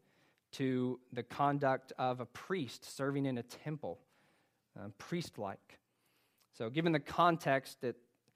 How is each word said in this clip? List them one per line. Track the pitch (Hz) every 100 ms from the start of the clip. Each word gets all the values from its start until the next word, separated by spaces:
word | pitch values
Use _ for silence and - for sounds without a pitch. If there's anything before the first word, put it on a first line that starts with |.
| _ _ _ _ _
to | - 131 127 127 123 -
the | 120
conduct | 117 - 143 143 139 131 - -
of | 127 127
a | 117
priest | - - 190 123 - - -
serving | 139 139 139
in | 123
a |
temple, | - - 151 151 90 85 _ _ _ _ _ _ _ 104
um, | 101 -
priest-like. | - 175 - - 101 104 _ - _ _ _ _ _ _ _
So | - 117
given | 143 170
the | 151
context, | - - 170 165 156 135 - -
it, | 123 - _ _ _